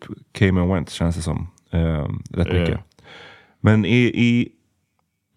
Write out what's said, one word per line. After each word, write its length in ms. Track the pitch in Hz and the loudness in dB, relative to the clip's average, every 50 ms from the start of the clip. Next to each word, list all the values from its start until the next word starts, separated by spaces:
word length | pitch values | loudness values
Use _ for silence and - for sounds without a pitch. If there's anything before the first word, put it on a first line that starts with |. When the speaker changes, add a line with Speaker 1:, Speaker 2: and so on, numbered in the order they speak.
| - - - - - _ - | -10 -18 -18 -18 -18 _ -4
Speaker 1:
came 280 | - 107 95 92 90 | 0 2 2 2 2
and 120 | 87 90 95 | 2 0 0
went, 180 | 87 71 - | -2 -4 -6
känns 260 | - - 85 85 85 | -6 -4 -2 -2 -2
det 60 | 85 78 | -2 -4
som. 260 | 80 78 80 - 87 - _ _ _ | -6 -6 -6 -6 -10 -16 _ _ _
Ehm, 520 | - 85 82 82 80 76 71 - - - - - | -2 0 0 0 0 -2 -4 -6 -6 -8 -10 -8
rätt 180 | - 90 87 - | -4 -4 -2 0
Speaker 2:
Yeah. 120 | 90 90 | 0 0
Speaker 1:
mycket. 200 | 85 82 - - - _ _ _ - - - - - - - - _ _ _ _ | 0 0 -2 -4 -6 _ _ _ -20 -20 -20 -20 -20 -20 -20 -20 _ _ _ _
Men 240 | - 107 107 110 101 | 2 4 4 4 4
i, 140 | 85 117 123 | 2 2 2
i 500 | 123 113 - - 120 120 120 120 120 - _ _ _ _ _ _ _ _ _ _ _ _ _ _ _ _ _ | 2 2 2 2 2 2 2 2 0 -2 _ _ _ _ _ _ _ _ _ _ _ _ _ _ _ _ _